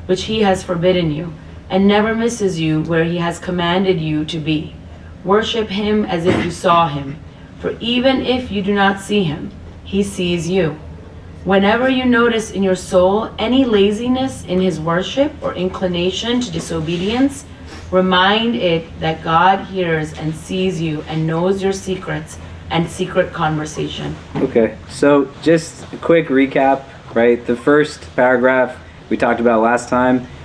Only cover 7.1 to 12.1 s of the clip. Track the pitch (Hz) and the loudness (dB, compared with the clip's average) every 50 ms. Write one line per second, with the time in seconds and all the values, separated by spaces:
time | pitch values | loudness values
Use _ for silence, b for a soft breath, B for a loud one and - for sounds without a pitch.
7.1 | 143 - - B B B B B B B - - - - - 233 247 247 247 269 | -10 -12 -16 B B B B B B B -6 -6 -6 -4 -4 -2 0 2 2 2
8.1 | 262 247 - 240 254 247 - - 196 208 180 208 202 202 196 190 196 - - - | 2 2 0 0 -2 -2 -2 -4 -4 -4 -2 0 2 2 2 2 2 -2 -4 -2
9.1 | 208 208 185 151 139 - 143 - - - - - - - - - 202 196 202 196 | 0 0 0 0 -2 -6 -8 -12 -14 -16 -18 -18 -18 -18 -10 -4 -2 -2 0 -2
10.1 | - - 180 175 175 170 156 170 185 196 165 151 151 - - - - - - - | -2 -4 -2 -2 -2 -2 -2 0 0 0 0 0 -2 -8 -14 -16 -16 -16 -16 -18
11.1 | - - - - - - - 175 196 196 196 202 226 233 254 269 262 254 254 247 | -18 -18 -18 -18 -14 -6 -2 2 2 4 4 4 2 4 2 2 2 2 2 4